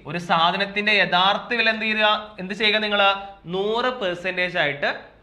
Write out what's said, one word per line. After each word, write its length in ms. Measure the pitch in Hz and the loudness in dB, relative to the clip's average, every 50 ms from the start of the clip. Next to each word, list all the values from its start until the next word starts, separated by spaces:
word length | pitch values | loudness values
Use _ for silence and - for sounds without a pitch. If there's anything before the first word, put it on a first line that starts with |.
| - | -12
ഒരു 120 | 143 156 | -10 -8
സാധനത്തിന്റെ 760 | 175 175 - 185 165 165 175 185 196 196 196 190 208 208 214 | -8 -2 0 2 2 4 2 2 0 -2 -4 -4 -2 0 2
യഥാർത്ഥ 640 | 208 202 180 170 175 175 185 196 208 208 - - 240 | 2 2 4 4 2 2 4 2 2 0 -2 -4 -2
വില 160 | 233 226 226 | 0 0 0
എന്ത് 160 | 220 214 214 | 0 0 -2
ചെയ്യുക, 500 | 220 220 220 214 208 208 - 214 - - - | -2 0 2 2 2 2 0 -2 -8 -12 -12
എന്ത് 140 | 185 185 202 | -10 -8 -4
ചെയ്യുക 240 | 202 226 208 208 | 0 2 2 2
നിങ്ങൾ? 380 | 214 214 208 208 202 196 196 196 196 - - - - - | 2 0 0 2 4 4 4 2 0 -4 -12 -16 -16 -10
നൂറ് 400 | 160 180 190 196 214 220 233 240 | -6 -4 -2 -2 0 0 0 0
percentage 720 | 254 247 - 202 180 175 175 - 185 180 180 180 180 170 | -2 -2 -2 -2 -4 -4 -4 -4 -4 -2 -2 -2 -2 0
ആയിട്ട് 460 | 180 156 143 139 143 196 240 - - - - - - | 0 0 0 0 -2 -2 -2 -2 -4 -10 -20 -20 -18